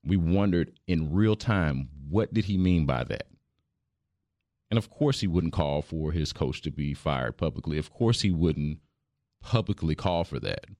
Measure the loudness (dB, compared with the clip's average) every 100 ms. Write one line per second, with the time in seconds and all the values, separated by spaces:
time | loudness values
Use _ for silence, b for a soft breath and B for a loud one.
0 | 2 2 4 4 4 2 0 _ -2 -2
1 | 0 2 2 2 0 2 2 0 -6 -12
2 | -2 0 2 0 0 2 4 4 4 0
3 | -2 -6 -8 _ _ _ _ _ _ _
4 | _ _ _ _ _ _ _ -2 -2 0
5 | 0 2 0 2 0 0 0 0 -2 -4
6 | -2 -2 -2 -2 -4 -4 -8 -4 -6 -4
7 | -2 -2 -4 -2 -4 -4 -4 -4 -6 -2
8 | 0 2 0 2 2 2 -2 -6 _ _
9 | _ _ _ _ -2 -2 0 -2 -2 -2
10 | 0 -2 -2 -4 -6 -8 -10